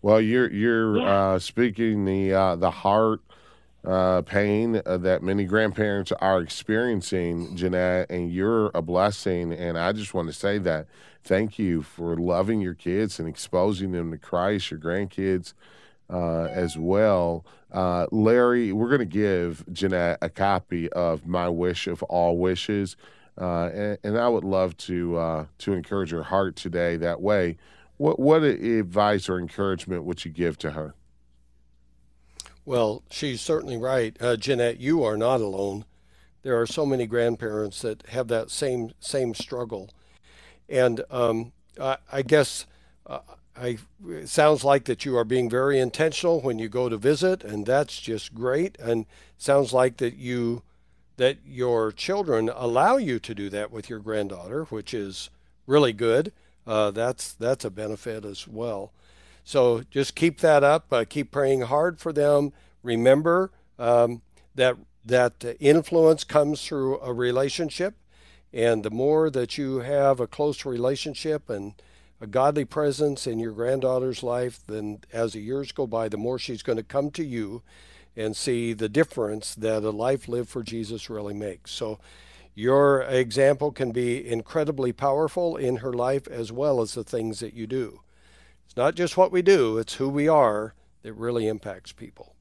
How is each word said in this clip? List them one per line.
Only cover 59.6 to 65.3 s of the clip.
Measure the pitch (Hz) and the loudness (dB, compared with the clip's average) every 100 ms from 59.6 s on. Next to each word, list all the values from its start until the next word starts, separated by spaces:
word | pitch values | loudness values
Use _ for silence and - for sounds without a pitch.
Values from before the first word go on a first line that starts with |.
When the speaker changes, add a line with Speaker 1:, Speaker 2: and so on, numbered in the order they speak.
| 123 113 - | 4 4 -2
Speaker 3:
just | 139 139 | -2 -2
keep | - 170 151 | 2 0 4
that | 165 147 | 6 6
up. | 143 156 - | 6 4 2
Uh, | 127 113 | -2 0
keep | 147 135 | -4 -4
praying | 143 135 135 | 0 2 2
hard | 117 143 170 165 | 2 0 0 -2
for | 165 | -4
them. | 147 147 147 143 _ _ _ | 0 4 4 2 _ _ _
Remember, | 123 117 123 139 160 175 190 _ _ - | -2 4 6 6 6 2 0 _ _ -4
um, | 120 120 117 117 _ _ _ | 4 6 4 0 _ _ _
that, | - 127 123 - _ | 2 2 2 -10 _
that | 110 123 123 | 2 4 4